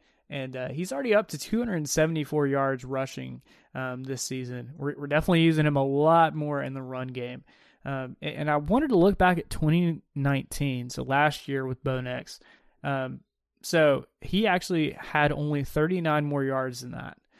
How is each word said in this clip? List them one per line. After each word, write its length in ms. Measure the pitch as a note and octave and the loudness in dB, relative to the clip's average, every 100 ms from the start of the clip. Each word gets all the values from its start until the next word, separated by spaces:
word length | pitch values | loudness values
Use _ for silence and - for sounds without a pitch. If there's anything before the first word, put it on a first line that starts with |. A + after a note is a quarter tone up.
| _ _ - | _ _ -14
And, 220 | C#3+ C3 | -10 -8
uh, 140 | B2+ B2+ | -8 -8
he's 240 | C3+ F#3 | -6 -6
already 200 | C4+ B3+ | -4 2
up 140 | G#3 G#3+ | 2 2
to 100 | D3+ | -6
two 200 | - A3 | -4 -2
hundred 300 | A#3+ F3+ D3 | 0 -2 -2
seventy-four 580 | - D#3 D#3+ C#3+ D3+ C#3+ | 2 2 2 -2 0 2
yards 380 | C#3 C3+ C3+ | 2 0 -2
rushing, 580 | B2+ C3+ C3+ - C3 B2 _ _ _ | -6 -6 -6 -8 -12 -14 _ _ _
um, 300 | C3 C3 B2+ | -8 -8 -8
this 180 | C3 C3 | -8 -6
season. 520 | - C3 B2 B2 A#2+ C#3+ | -6 -6 -8 -10 -12 -8
We're, 180 | C#3 C#3+ | -6 -6
we're 100 | C#3+ | 0
definitely 320 | D3 D#3 E3+ | 0 4 6
using 260 | E3 D#3 D3+ | 6 6 4
him 100 | C#3+ | 4
a 60 | |
lot 540 | C3+ C#3 D#3 E3 D#3+ D3+ | 2 4 6 6 4 2
more 260 | D3+ D3 | -4 -4
in 100 | C3+ | -6
the 100 | C3+ | -8
run 260 | B2+ B2+ C3 | -8 -8 -8
game. 340 | B2+ B2 B2+ - _ _ _ | -8 -8 -10 -18 _ _ _
Um, 320 | C3+ C3+ B2+ - | -8 -6 -6 -8
a-, 140 | - - | -10 -4
and 120 | D3+ | 0
I 100 | D3 | 0
wanted 320 | D3 A3+ D4+ | 2 2 4
to 60 | G#3 | 6
look 220 | F3+ G3 | 6 6
back 200 | F#3 F3 | 4 4
at 120 | - | -2
twenty 520 | - D#3 E3 F3 D#3+ _ | 0 4 4 2 -2 _
nineteen, 720 | - C#3 C#3 - - C#3+ B2+ B2 | -2 0 0 -2 -4 -2 -4 -6
so 140 | - | -8
last 460 | B2+ C3+ D3+ D3 - | 0 2 2 0 -6
year 180 | C3+ C3 | -4 -4
with 160 | B2+ | -4
Bo 180 | C3+ C3 | -4 -4
Nix. 380 | B2+ B2+ - - _ _ _ _ | -4 -8 -10 -18 _ _ _ _
Um, 380 | C#3+ C#3 C3 C3 _ _ _ _ | -6 -4 -4 -10 _ _ _ _
so 440 | - E3+ D3+ C3+ B2+ _ | 0 4 6 4 -2 _
he 260 | - F#3 A3 | -4 0 2
actually 460 | F3+ - E3+ D3+ | 0 0 0 -2
had 400 | - - D3+ D3 | -4 -4 2 2
only 320 | C#3+ D3 D3 | 2 -2 -2
thirty-nine 600 | C#3 - D#3+ F#3 E3 D3+ | -2 0 0 0 0 0
more 200 | D3 C#3+ | 0 0
yards 380 | C3+ C3+ C3 B2 | 0 -2 -4 -6
than 100 | B2 | -12
that, 240 | B2 A#2+ - _ _ | -12 -12 -16 _ _